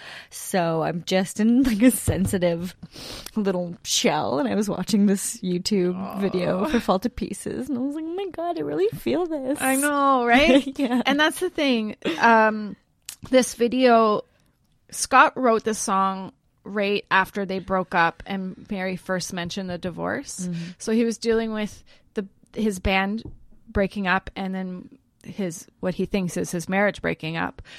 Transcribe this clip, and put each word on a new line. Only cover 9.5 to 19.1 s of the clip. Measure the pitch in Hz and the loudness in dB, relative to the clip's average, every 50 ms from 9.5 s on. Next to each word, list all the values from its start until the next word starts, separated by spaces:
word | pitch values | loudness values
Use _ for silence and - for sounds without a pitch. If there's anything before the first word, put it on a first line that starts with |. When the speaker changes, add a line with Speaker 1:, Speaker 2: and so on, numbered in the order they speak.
| 285 - | -4 -2
Speaker 2:
I | 254 262 269 | 0 0 0
know, | 269 285 294 294 285 277 277 269 254 240 | 0 0 0 0 2 4 4 4 4 4
right? | 240 233 262 294 - 254 285 262 | 4 6 6 6 6 6 6 4
Speaker 1:
<laughs> | 277 269 | 2 -2
Yeah. | - 277 233 247 247 - | -2 -2 0 0 0 2
Speaker 2:
And | - 277 285 | 2 2 2
that's | 302 311 - - | 2 2 2 0
the | 359 359 | -4 -4
thing. | - - 294 277 247 226 214 214 - - - - 330 - | -2 0 0 2 2 0 0 -4 -8 -6 -4 -4 0 4
Um, | - 233 226 220 220 220 220 214 214 202 196 - _ _ _ _ _ - - - - - | 6 6 8 8 6 4 2 0 -6 -8 -12 -14 _ _ _ _ _ -18 -18 -16 -6 2
this | 254 254 240 - - | 4 4 4 4 0
video, | - 233 240 220 254 262 247 233 226 226 214 214 - - - _ _ _ _ _ _ _ _ _ _ _ _ | 0 0 0 2 4 6 6 8 8 6 6 4 0 -2 -6 _ _ _ _ _ _ _ _ _ _ _ _
Scott | - - - - - 254 302 - - | -10 -8 -4 4 6 6 6 6 4
wrote | - 262 240 226 214 - | 2 2 2 2 2 0
this | 220 214 - | -2 -4 -4
song | - - 196 190 190 190 190 190 190 - - _ _ _ _ _ _ | -2 0 0 2 2 0 0 -4 -8 -12 -14 _ _ _ _ _ _
right | - 196 214 202 196 208 202 - _ | -8 -4 -2 0 0 0 -2 0 _
after | - 190 185 185 - 208 196 | 2 2 2 2 -2 -6 -6
they | 180 190 190 | -4 -4 -6
broke | 175 - 190 185 185 - 196 | -4 -2 -2 -2 -2 0 2
up | 180 165 170 - - - | 2 2 2 0 -4 -8
and | - 196 190 190 185 - - - - | -8 -8 -6 -6 -8 -10 -12 -12 -10
Mary | 208 190 185 190 185 | -8 -6 -4 -4 -6
first | 180 - - | -6 -6 -4